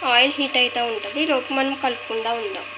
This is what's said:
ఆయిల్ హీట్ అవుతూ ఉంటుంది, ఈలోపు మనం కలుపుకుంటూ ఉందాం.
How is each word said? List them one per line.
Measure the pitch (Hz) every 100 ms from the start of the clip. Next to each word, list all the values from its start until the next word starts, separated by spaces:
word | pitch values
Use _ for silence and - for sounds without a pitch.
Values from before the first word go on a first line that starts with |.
| 294
ఆయిల్ | 240 262 277
హీట్ | 277 247
అవుతూ | 247 240 240
ఉంటుంది, | 220 202 285
ఈలోపు | 311 269 254 269
మనం | 269 269 269
కలుపుకుంటూ | 240 - 226 226 233
ఉందాం. | 214 185 -